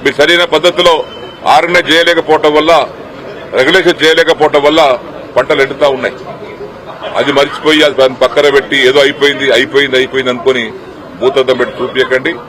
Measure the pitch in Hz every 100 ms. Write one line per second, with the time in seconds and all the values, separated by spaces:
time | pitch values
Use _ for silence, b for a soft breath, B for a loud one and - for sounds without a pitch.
0 | 139 131 151 175 175 156 175 165 175 156
1 | - - - - - 139 170 175 143 160
2 | 170 165 156 156 151 151 156 160 123 -
3 | - - - - - - 135 185 175 170
4 | 156 165 165 151 151 147 143 156 147 123
5 | - - - - 127 - 135 139 147 131
6 | 117 - - - - - - - - -
7 | - 98 139 139 143 - 151 156 147 127
8 | 131 127 127 - 143 139 131 139 127 139
9 | 143 139 143 135 135 120 131 135 143 127
10 | 131 135 127 123 131 127 113 - - -
11 | - - 123 135 127 123 123 - 123 127
12 | 123 131 143 165